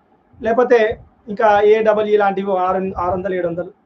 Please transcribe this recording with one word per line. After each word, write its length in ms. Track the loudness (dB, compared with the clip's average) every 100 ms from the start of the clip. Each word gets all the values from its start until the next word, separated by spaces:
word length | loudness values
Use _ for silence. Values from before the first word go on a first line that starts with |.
| _ _ _ -8
లేకపోతే 580 | -2 0 2 2 2 -4 -16 _ -12
ఇంకా 340 | 0 2 4
ఏడబ్ల్యూ 560 | 4 4 2 0 2 2
లాంటివి 420 | 0 -2 -2 -2
ఆరు, 320 | -2 -2 -4 -6
ఆరు 140 | -4
వందలు, 240 | -4 -4 -4
ఏడు 120 | -4
వందలు, 240 | -6 -10 -14